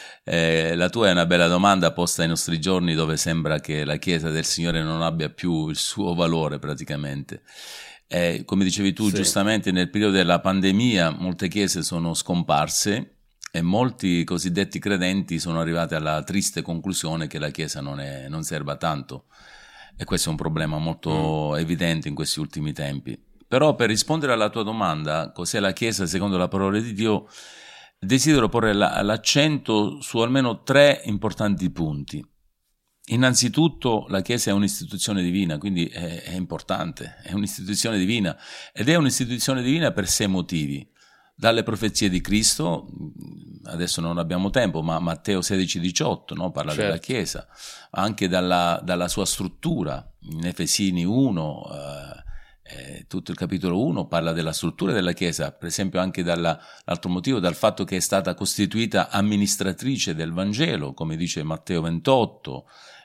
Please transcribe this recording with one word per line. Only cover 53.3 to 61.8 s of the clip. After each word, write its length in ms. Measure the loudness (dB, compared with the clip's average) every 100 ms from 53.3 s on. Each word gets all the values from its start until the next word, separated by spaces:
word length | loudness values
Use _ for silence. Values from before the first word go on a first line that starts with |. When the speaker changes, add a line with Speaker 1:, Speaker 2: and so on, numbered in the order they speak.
Speaker 1:
il 80 | -6
capitolo 440 | -4 -2 0 2
uno 240 | 2 0 0
parla 260 | 0 0
della 200 | 0 -2
struttura 400 | -2 -4 -2 0
della 200 | 0 0
Chiesa, 360 | 0 -2 -2 -6
per 160 | -6 -6
esempio 300 | -4 -2 0
anche 240 | -2 -2
dalla, 380 | 0 0 0 -2 -8 -12
l'altro 260 | -6 -4 -2
motivo, 300 | -2 0 0
dal 160 | 0 2
fatto 280 | 2 2
che 120 | -2 -2
è 40 |
stata 340 | 0 0 0
costituita 760 | -2 -2 0 0 0 0 0 2
amministratrice 1080 | 0 2 2 2 0 -2 -2 -2 -2 -2
del 180 | -4 -4
Vangelo, 600 | -2 -2 0 0 -2 -4
come 240 | -6 -6 -2
dice 260 | -4 -4
Matteo 380 | -6 -6 -4 -2